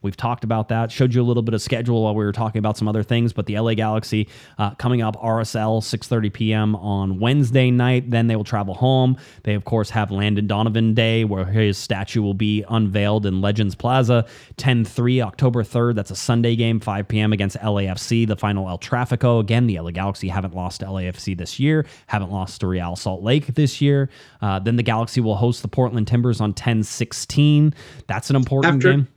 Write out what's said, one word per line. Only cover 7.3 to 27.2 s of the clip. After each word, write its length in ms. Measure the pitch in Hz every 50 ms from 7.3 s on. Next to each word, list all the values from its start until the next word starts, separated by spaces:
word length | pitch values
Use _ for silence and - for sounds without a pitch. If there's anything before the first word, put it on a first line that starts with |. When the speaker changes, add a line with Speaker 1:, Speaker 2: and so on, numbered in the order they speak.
| 139 147 139 113 127 135 127 127
Speaker 1:
night. 400 | 123 123 123 127 127 123 127 120
Then 180 | 120 117 117
they 100 | 117 113
will 80 | 107 104
travel 280 | - - 104 101 95 92
home. 440 | - 127 131 131 131 127 127 127 131 - - - - -
They, 100 | 110 104
of 100 | 101 -
course, 240 | - 117 113 104 -
have 200 | - 117 104 98
Landon 380 | 101 98 104 107 104 101 107
Donovan 460 | 101 104 104 110 113 107 113 113 113 107
Day, 320 | 120 113 113 113 113 113
where 200 | 104 101 95 92
his 320 | 92 101 110 110 104 98
statue 440 | - - - 107 95 104 - - 117
will 120 | 104 101 98
be 300 | 95 107 104 104 104 104 -
unveiled 560 | 113 113 110 98 95 107 101 104 104 110 101
in 160 | 98 92 95
Legends 340 | 98 101 104 107 107 98 90
Plaza, 500 | - - 120 127 135 127 110 123 117 113 - - - - - -
ten 300 | - - 139 123 117 110
three, 360 | 101 - - 120 123 127 127
October 420 | 117 95 - - 139 127 120 123 107
third. 340 | - - 120 120 120 117
That's 140 | 107 101 -
a 40 | 95
Sunday 400 | - - - 120 117 117 117 117
game, 240 | 113 117 113 113 104
five 280 | - 110 98 101 101
P 120 | - 110 107
M 120 | 107 107 107
against 240 | 98 98 98 - -
L 160 | 107 110 104
A 100 | 101 98
F 100 | 95 92 -
C, 240 | - - 123 113 117
the 120 | 107 104
final 300 | - - 104 101 98 95 92
El 100 | 87 -
Trafico. 640 | - - - 120 127 - 127 117 - 123 120 113
Again, 260 | 107 98 117 120 123
the 80 | 117 98
L 120 | 82 82
A 40 | 85
Galaxy 380 | 82 90 95 101 98 - - 92
haven't 260 | 90 98 92 92 85
lost 240 | 92 90 90 - -
to 80 | 95
L 100 | 95 98
A 60 | 95 90
F 160 | 90 90 -
C 160 | - 101 95
this 240 | 87 87 - - -
year, 260 | 131 147 156 156 147 - - - _
haven't 240 | - - 104 95 87
lost 300 | 101 95 92 - - -
to 60 | 101
Real 280 | 92 92 90 87 87 87
Salt 260 | - - 98 92 90
Lake 260 | 98 113 135 151 147
this 340 | - 123 156 151 127 - -
year. 280 | 147 143 139 139 135 131 - - - - - _
Uh, 180 | 104 101 95 95
then 180 | 95 113 117
the 40 | 120
Galaxy 380 | 113 113 113 110 117 - - 127
will 160 | 117 110 107
host 260 | 95 120 120 120 -
the 60 | -
Portland 400 | 107 - - 127 117 110 113 107
Timbers 320 | - 123 120 120 123 113 101
on 140 | 107 107 95
ten 300 | - - 123 117 110 107
sixteen. 920 | - - - 117 - - -